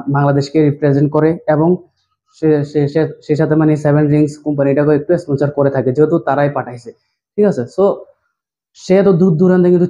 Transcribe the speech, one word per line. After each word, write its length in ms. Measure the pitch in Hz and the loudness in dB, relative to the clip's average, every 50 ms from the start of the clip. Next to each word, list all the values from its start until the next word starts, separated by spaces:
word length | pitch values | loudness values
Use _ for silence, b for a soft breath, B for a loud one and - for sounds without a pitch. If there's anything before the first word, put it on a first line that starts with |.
| - - 143 | -4 -4 -2
বাংলাদেশকে 420 | 143 143 143 143 143 139 - - 160 151 147 | 0 0 0 0 0 -2 -2 0 0 0 0
রিপ্রেজেন্ট 400 | 139 143 151 147 139 139 143 143 147 | 0 0 0 0 2 2 0 0 0
করে 140 | 151 151 156 165 - - - 151 | 0 0 0 -2 -2 -2 -2 0
এবং 140 | 147 156 170 185 180 - _ _ _ _ _ _ _ _ _ _ _ | 0 2 0 0 -2 -4 _ _ _ _ _ _ _ _ _ _ _
সে, 120 | 160 156 151 147 143 147 | 0 0 0 0 -2 -2
সে, 120 | - 151 147 139 - | -2 -2 -2 -2 0
সে, 80 | 160 156 147 - - _ | -2 -2 -2 -4 -10 _
সে 80 | - 151 143 | -4 -2 0
সাথে, 160 | 160 151 156 156 | 0 0 2 2
মানে, 120 | 156 156 156 143 147 | 2 2 0 0 0
সেভেন 200 | 147 143 147 151 147 147 | 0 2 2 2 2 2
রিংস 200 | 151 151 147 147 - - | 2 0 0 -4 -6 -6
কোম্পানিটাকে 460 | 151 147 139 139 139 139 147 147 147 151 143 | -6 -4 -2 0 0 0 0 0 2 0 0
একটু 120 | 143 - 175 165 - | 0 0 -2 -2 -2
স্পন্সর 260 | - 139 139 147 139 143 - | -4 -4 -2 -2 -2 -2 0
করে 120 | 139 139 135 | -2 0 0
থাকে, 140 | 135 117 131 123 | -2 -2 -2 0
যেহেতু 200 | 143 151 151 165 165 - - | 0 0 0 0 -2 -2 -2
তারাই 220 | 135 139 143 143 147 135 | -2 0 -2 -2 -2 -6
পাঠাইছে। 320 | 123 117 123 120 - 113 - _ _ _ _ _ _ _ _ | -8 -8 -12 -16 -18 -20 -20 _ _ _ _ _ _ _ _
ঠিক 120 | - 208 202 | -2 0 0
আছে, 120 | 175 - 120 120 - | 0 -2 -6 -6 -2
so 80 | - 190 202 - - - - _ _ _ _ _ _ _ _ _ _ _ _ _ - - | 0 0 0 0 -4 -8 -18 _ _ _ _ _ _ _ _ _ _ _ _ _ -16 -4
সে 100 | - 180 196 196 | 0 0 2 4
তো 60 | 202 190 160 | 2 2 2
দূর 140 | 185 190 170 151 | 2 2 2 2
দূরান্তে 280 | 185 180 185 180 175 180 180 | 2 2 2 2 2 2 2
কিন্তু 140 | 175 180 175 | 2 0 0